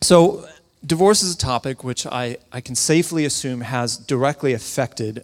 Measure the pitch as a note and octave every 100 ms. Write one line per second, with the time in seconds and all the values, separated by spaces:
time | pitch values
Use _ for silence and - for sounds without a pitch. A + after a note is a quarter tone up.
0 | - F3 F3 - - - _ _ C#3+ E3
1 | F#3+ G#3 F#3 E3+ C3 B2 C3+ C3 B2+ B2
2 | - B2+ B2 B2 _ B2+ B2 B2 - D#3+
3 | E3+ E3 D3 - C3+ B2 A#2+ B2+ A#2+ -
4 | - C3 C#3 D3 C#3 A#2 - - B2+ -
5 | A2 A2